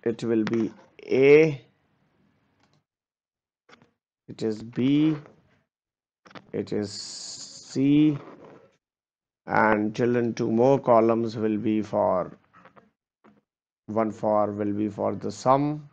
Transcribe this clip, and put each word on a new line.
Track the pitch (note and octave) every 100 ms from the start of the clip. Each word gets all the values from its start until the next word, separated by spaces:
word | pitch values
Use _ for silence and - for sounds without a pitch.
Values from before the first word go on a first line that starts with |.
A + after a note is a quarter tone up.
it | A#2 A2+
will | A#2 A2+
be | G#2+ A2+ G#2 - _ - -
A, | A#2+ C#3 D3 D#3+ C#3 - _ _ _ _ _ _ _ _ _ _ _ _ _ _ _ _ _ _ _ _ - _ _ _ _ -
it | A#2+
is | A2+ G#2+
B, | A2+ A#2+ B2+ C#3+ D#3 D3 - _ _ _ _ _ _ _ _ _ - - _
it | G#2 G2+
is | G#2 G2+
C, | - - - - - - - - B2+ C#3 D3 D3+ C#3+ - - - - _ _ _ _ _ _ _ _ -
and | G#2 A2 A2 G#2+ A2
children, | A#2+ A#2+ A#2+
two | A2+ A#2+
more | A2+ B2+ C#3
columns | - A#2 A2+ A2+ A#2 G#2+
will | A2 G#2
be | A2 G#2+
for, | G2+ G#2 G2 F#2 - - _ _ - - _ _ _ _ - _ _ _ _ _ -
one | G#2+ A2
for, | G#2+ A2 G#2+ G#2
will | G#2 G#2
be | G2+ G#2+
for | G2 G#2
the | G2+ G#2
sum | G2+ B2+ C#3 D3 D3+ D3